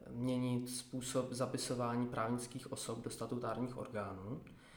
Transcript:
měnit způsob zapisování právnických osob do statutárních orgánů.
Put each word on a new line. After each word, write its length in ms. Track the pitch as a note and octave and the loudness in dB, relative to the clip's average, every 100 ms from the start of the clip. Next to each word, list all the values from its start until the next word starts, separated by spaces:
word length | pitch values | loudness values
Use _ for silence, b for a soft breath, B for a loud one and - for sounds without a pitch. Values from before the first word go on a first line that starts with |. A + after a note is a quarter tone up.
| B2 | -8
měnit 580 | A#2+ B2+ B2+ B2 B2 B2 | 0 2 4 4 4 2
způsob 600 | - - C3 B2 C3+ B2+ | -4 -4 -4 0 2 2
zapisování 760 | B2 A#2+ B2 - B2 A#2+ A#2+ B2 | 2 0 2 0 2 2 2 2
právnických 680 | B2 A2+ B2 B2 C3 - | 2 2 2 0 -6 -6
osob 260 | - - A#2 | -4 -2 -2
do 120 | A#2 | -4
statutárních 680 | - A2+ B2 A2+ A2+ B2 - | -4 -2 0 0 0 0 -2
orgánů. 640 | - G#2+ G2 F#2+ G2 D3 - B B | -2 -2 -2 -4 -4 -6 -8 B B